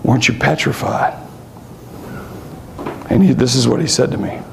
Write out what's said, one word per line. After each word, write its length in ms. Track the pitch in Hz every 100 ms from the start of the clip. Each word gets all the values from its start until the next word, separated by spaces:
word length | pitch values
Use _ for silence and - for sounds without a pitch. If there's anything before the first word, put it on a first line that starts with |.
Weren't 240 | - 123 -
you 60 |
petrified?" 800 | 120 - 151 - 123 - - - - - - - - - - - - - - - - - - - - - - -
And 140 | 143
he, 80 | 190
this 240 | 123 127 127
is 120 | 117
what 120 | 110
he 80 | -
said 240 | - 135
to 60 | 131
me. 240 | 95 - -